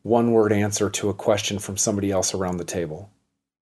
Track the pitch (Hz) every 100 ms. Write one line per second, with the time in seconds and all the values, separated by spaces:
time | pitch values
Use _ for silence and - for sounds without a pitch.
0 | 101 120 117 113 107 104 104 101 101 -
1 | 104 98 - 104 - 101 - 95 - 101
2 | 101 95 - 95 92 90 85 95 82 78
3 | 101 _ _ _ _ _